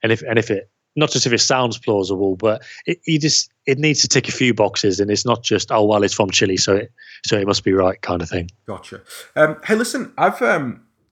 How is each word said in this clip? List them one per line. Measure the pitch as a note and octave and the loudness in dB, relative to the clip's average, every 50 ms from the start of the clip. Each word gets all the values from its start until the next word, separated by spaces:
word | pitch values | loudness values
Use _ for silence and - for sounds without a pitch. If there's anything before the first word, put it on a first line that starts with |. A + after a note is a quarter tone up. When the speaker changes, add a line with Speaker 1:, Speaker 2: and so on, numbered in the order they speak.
| - | 0
Speaker 1:
and | A2+ | 0
if, | A2+ A2 - | 0 0 0
and | A#2+ A2+ A#2 | 0 0 0
if | G#2+ - | 2 0
it | G#2+ F#2+ - - _ _ _ _ - | -2 -4 -6 -8 _ _ _ _ -4
not | D3 D3+ D3 | -2 0 0
just | - C3 - | 0 0 0
if | C3 A#2+ | 2 2
it | A2 | 2
sounds | - - C#3 B2+ B2+ A#2 G#2+ - | 2 2 2 2 0 0 -4 -4
plausible, | - - G#2+ G2 F#2+ F2+ G2 F#2 G2+ G2 F#2+ | -2 -2 0 0 0 -2 -2 -2 -2 -2 -2
but | F2+ A2 A2 G#2+ A2 - - - - - | 0 0 0 -2 -2 -4 -14 -20 -12 -6
it, | - - - - | -6 -6 -6 -2
you | - D#3+ D3+ | 0 0 2
just, | D3 D#3 - - - - _ _ - | 2 2 0 0 -2 -4 _ _ -2
it | - C3+ C3 | -2 0 2
needs | D3+ D#3 D3 - | 2 0 2 2
to | - A#2+ | 2 2
tick | - C3+ - - | 2 0 0 -2
a | |
few | - - C3 B2 A2 | -2 0 2 2 2
boxes, | G#2 G#2+ G2 - - - G2+ F#2 F#2 | 2 2 0 0 0 0 0 2 0
and | G2+ G#2 | 0 0
it's | G#2 F#2+ - | 0 0 0
not | B2 A#2 A#2 - | 0 -2 -2 0
just, | - A2+ F#2+ - - | -2 -2 -2 -2 0
"Oh, | C3 A2+ G#2+ | 2 2 4
well, | G#2 G#2+ G#2 G2+ | 4 4 2 2
it's | G2 - | 0 0
from | - G#2+ G2 | 0 0 0
Chile, | - - A2 G2 F#2 F#2 | 0 0 0 2 0 0
so | - - G2 | 0 2 0
it, | G2+ - - _ - - - - - - | 0 0 -4 _ -20 -20 -20 -20 -12 -6
so | - A#2 G#2 | -2 -2 0
it | G2 G2+ | 0 0
must | G2+ - - | 0 0 0
be | G2+ F#2+ | 2 2
right," | F#2+ F#2 F#2 F#2+ - | 4 2 2 0 -2
kind | - - F2+ F2 | -4 -4 -4 -4
of | E2+ E2 | -4 -4
thing. | - F2+ F2 F2 - _ _ - | -6 -6 -6 -8 -12 _ _ -14
Speaker 2:
Gotcha. | G2+ F2+ - - G2 F#2+ - - - - - - - | -14 -14 -14 -16 -20 -20 -20 -20 -20 -20 -18 -6 0
Um, | D3 D#3 D#3 D#3 - - | 2 2 2 0 -2 -4
hey, | - A3 | -2 -2
listen, | A3 A#3+ A3+ - C#4 - - - - | 0 0 -2 -4 -6 -8 -8 -4 0
I've, | D#3 F#3+ G#3 - | 0 0 0 0
um, | B3+ A3+ G#3+ E3 C#3 B2 - - _ _ _ _ _ _ | -2 0 0 0 -2 -6 -8 -10 _ _ _ _ _ _